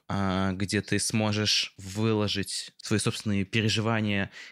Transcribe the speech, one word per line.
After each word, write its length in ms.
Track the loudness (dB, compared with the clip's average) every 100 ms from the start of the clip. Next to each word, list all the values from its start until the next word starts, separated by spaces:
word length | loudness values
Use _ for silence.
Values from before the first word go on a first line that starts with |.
| -4
а, 440 | -2 0 2 0
где 280 | 0 0 0
ты 180 | 2 0
сможешь 720 | 2 2 2 2 2 0 0 -6
выложить 960 | -8 -2 2 2 2 -2 -4 -6 -10 -14
свои 220 | -2 0
собственные 460 | 0 -2 -2 0 0
переживания 840 | 0 2 2 0 0 0 0 -2 -6 -18